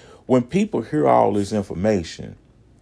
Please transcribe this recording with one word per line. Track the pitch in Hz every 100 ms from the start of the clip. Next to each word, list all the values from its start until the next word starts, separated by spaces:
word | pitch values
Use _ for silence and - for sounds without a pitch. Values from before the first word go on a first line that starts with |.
| - - -
when | 127
people | 120 190 208 127
hear | 113 151 139
all | 120 110
this | 104 101
information, | 107 95 - 104 104 82 - - - _ _ _ _